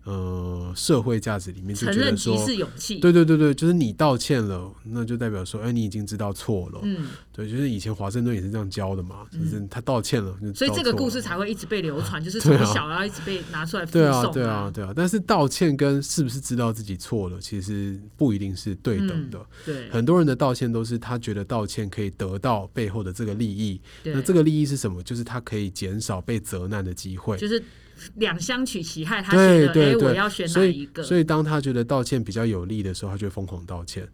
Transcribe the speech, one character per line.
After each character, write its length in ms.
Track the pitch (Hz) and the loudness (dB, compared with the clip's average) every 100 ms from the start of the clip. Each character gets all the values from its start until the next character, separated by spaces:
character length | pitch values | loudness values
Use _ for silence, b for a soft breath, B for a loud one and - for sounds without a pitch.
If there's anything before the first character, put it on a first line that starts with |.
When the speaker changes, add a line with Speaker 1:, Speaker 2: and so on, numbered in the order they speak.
Speaker 1:
呃， 680 | 98 98 92 90 90 90 87 | -6 -6 -4 -4 -4 -6 -6
社 260 | 90 - 143 | -6 2 2
会 200 | 110 113 | 4 0
价 180 | 113 104 | -2 -4
值 140 | 95 | -6
里 80 | 90 | -10
面 140 | 92 | -8
就 120 | 98 117 | -4 0
觉 0 | |
得 80 | |
说， 0 | |
Speaker 2:
承 100 | 202 | 2
认 120 | 269 214 | 2 0
即 280 | 226 214 214 | 0 0 0
是 60 | 220 | -2
勇 100 | 160 135 | -4 -8
气。 220 | - 190 | -8 4
Speaker 1:
对， 140 | 175 | 6
对， 120 | 170 | 8
对， 120 | 160 160 | 6 6
对， 180 | 151 | 4
就 120 | 139 165 | 4 2
是 60 | |
你 180 | 175 123 | 4 2
道 240 | 98 156 123 | 2 2 2
歉 260 | - 135 | 0 0
了， 280 | 104 92 92 - | 0 -4 -8 -14
那 200 | 110 117 | -10 -6
就 120 | 117 120 | -4 -2
代 140 | 117 | -2
表 140 | 104 | -4
说， 160 | 92 110 | -6 -6
哎， 80 | 113 | -2
你 120 | 120 | 0
已 40 | 107 | -2
经 180 | 107 101 | -4 -6
知 100 | 104 | -4
道 160 | 104 | -4
错 360 | 95 - 104 87 | -4 -2 -2 -4
了。 100 | - | -6
Speaker 2:
嗯。 240 | 202 180 135 131 B | -4 -4 -6 -10 B
Speaker 1:
对， 180 | - 107 | -10 -6
就 80 | 120 | -2
是 140 | 143 | -2
以 80 | 107 | -2
前 160 | 107 | -4
华 160 | 104 98 | -4 -4
盛 140 | 117 | 0
顿 100 | 120 | 0
也 80 | 110 | -2
是 80 | 95 | -4
这 80 | 110 | -4
样 100 | 101 | -4
教 280 | 98 98 95 | -4 -4 -4
的 60 | |
嘛， 220 | 90 98 107 | -6 -12 -12
Speaker 2:
嗯。 120 | 165 | -6
Speaker 1:
就 20 | 165 | -4
是 180 | 107 98 | -4 -6
他 100 | 120 | -6
道 200 | 117 127 | -2 -2
歉 180 | 104 123 | 0 -2
了， 120 | 98 | -2
就 60 | 95 | -6
知 80 | 107 | -8
道 60 | |
错 0 | |
了。 40 | 98 | -2
Speaker 2:
所 100 | - | -2
以 40 | |
这 80 | - | 0
个 100 | 240 | 0
故 160 | 226 247 | 0 0
事 140 | 254 | -2
才 160 | 202 175 | -4 -4
会 100 | 208 | -4
一 60 | |
直 100 | 214 160 | -4 -4
被 140 | 214 | -2
流 220 | 165 143 | -2 -2
传， 180 | 165 123 | -4 -4
Speaker 1:
啊。 40 | |
Speaker 2:
就 40 | 160 | -4
是 120 | 214 | 2
从 120 | 156 143 101 | 6 6 6
小 240 | 107 151 | 2 -2
要 160 | 170 202 | -4 -4
一 40 | |
直 100 | 190 | -6
被 160 | 160 190 160 | -6 -6 -6
拿 120 | 165 | -8
出 120 | 160 190 | -4 -4
来 100 | 170 | 0
附 60 | |
送 100 | 165 | 4
啊。 60 | 151 | 6
Speaker 1:
对 0 | |
啊， 180 | 131 196 | 6 2
对 120 | 143 | 0
啊， 240 | 117 107 101 | 0 0 -2
对 100 | 104 | -6
啊， 80 | 98 113 | -6 0
但 120 | 175 | 0
是 120 | 214 | 0
道 260 | 180 202 139 | 2 4 4
歉 300 | - 170 135 | 4 2 4
跟 260 | 143 139 | 2 2
是 180 | 139 - | 0 0
不 80 | 131 | 0
是 120 | 131 | -2
知 160 | - 123 | -4 0
道 160 | 117 | 0
自 100 | 110 | -2
己 140 | 101 92 | -6 -8
错 320 | - 117 92 | -4 -4 -2
了， 120 | 90 | -8
其 220 | - 104 | -8 -6
实 380 | 95 101 101 95 104 - | -4 -4 -4 -6 -12 0
不 160 | 143 | 2
一 60 | 101 | 2
定 180 | 98 92 | -2 -6
是 180 | 110 92 | -6 -4
对 220 | - 101 | -2 0
等 320 | 196 165 135 | 0 -2 -6
的。 80 | 95 | -10
Speaker 2:
嗯， 80 | 101 B B | -14 B B
对。 220 | 139 113 | -8 -4
Speaker 1:
很 140 | 113 | 0
多 140 | 120 180 | 4 6
人 80 | 156 | 6
的 80 | |
道 180 | 123 143 | 4 0
歉 200 | 120 123 | 2 -2
都 120 | 117 | -2
是 140 | 113 120 | -2 -4
他 180 | 110 123 | -4 -6
觉 160 | 117 | -4
得 120 | 101 | -6
道 200 | 95 120 | -4 -4
歉 240 | 101 - 104 | -2 -4 -6
可 140 | 101 | -4
以 80 | 101 | -6
得 260 | 92 98 98 | -4 -6 -2
到 280 | 131 110 98 | 0 -2 -2
背 200 | - 107 | -4 -4
后 160 | 107 | -4
的 80 | 92 | -6
这 120 | 90 | -6
个 100 | 110 | -6
利 140 | 101 113 | -2 -4
益。 320 | 98 107 92 B B | -2 -4 -4 B B
Speaker 2:
对。 100 | 160 | -4
Speaker 1:
那 60 | 139 | -2
这 120 | 135 | 4
个 100 | 180 | 6
利 180 | 156 156 | 6 4
益 60 | 143 | 2
是 100 | 139 | 0
什 140 | 110 | -2
么？ 100 | 90 | -4
就 100 | 87 | -6
是 80 | 120 | -6
他 180 | 117 123 | -6 -8
可 160 | 117 107 | -4 -4
以 140 | 101 | -4
减 300 | 92 95 104 | -4 -6 -4
少 200 | - 92 | -4 -6
被 200 | 90 117 | -2 -4
责 260 | 107 95 92 | -4 -6 -4
难 180 | 104 | -4
的 80 | 92 | -4
机 240 | 87 95 92 | -6 -8 -6
会。 200 | - 98 | -4 -4
Speaker 2:
就 100 | 208 | -2
是 160 | 226 B B B B B - | -4 B B B B B -2
两 240 | 208 170 | -2 0
相 260 | 165 247 254 | -2 -2 -2
取 160 | 190 | -4
其 220 | 165 160 | -8 -6
害， 180 | 160 214 | -4 -2
他 80 | 190 | 4
觉 80 | 185 | 8
得， 340 | 190 175 143 | 10 10 8
Speaker 1:
对， 0 | |
对， 180 | 156 143 | 8 6
Speaker 2:
哎， 20 | |
Speaker 1:
对。 160 | 117 131 | 6 4
Speaker 2:
我 60 | |
要 140 | - 208 | 4 0
选 220 | 202 170 | -2 0
哪 140 | 175 190 | 4 4
一 180 | 143 143 | 4 -6
个？ 180 | - | -10
Speaker 1:
所 0 | |
以， 40 | 147 | 2
所 100 | 180 | 4
以 40 | |
当 220 | 160 156 | 4 4
他 160 | 151 156 | 2 2
觉 120 | 139 | 2
得 120 | 123 | 0
道 180 | 117 139 | 2 0
歉 200 | 120 131 | 2 0
比 100 | 107 | 0
较 120 | 98 | 0
有 200 | 117 98 | 0 0
利 180 | 90 107 | -2 -2
的 100 | 95 | -4
时 120 | 90 | -4
候， 80 | 98 | -6
他 40 | 98 | -4
就 120 | 101 | -4
会 20 | |
疯 160 | 98 92 | -6 -8
狂 180 | 92 | -8
道 200 | 87 90 | -10 -10
歉。 240 | 87 95 90 | -8 -10 -12